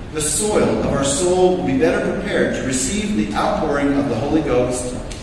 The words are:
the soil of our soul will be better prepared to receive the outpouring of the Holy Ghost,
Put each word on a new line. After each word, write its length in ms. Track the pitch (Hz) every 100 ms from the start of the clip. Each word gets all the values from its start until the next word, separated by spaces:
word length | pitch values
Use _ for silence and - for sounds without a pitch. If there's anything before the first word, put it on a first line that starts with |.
| -
the 80 | 151
soil 580 | 151 - 214 214 - -
of 80 | -
our 160 | -
soul 540 | 180 185 180 180 180 185
will 100 | 135
be 100 | 135
better 360 | 165 - - -
prepared 400 | 202 180 - -
to 80 |
receive 520 | - 135 - 202 - 104
the 160 | - -
outpouring 580 | - - 147 143 139
of 160 | 139 120
the 60 | 117
Holy 260 | 143 156
Ghost, 540 | 151 123 123 - - - - -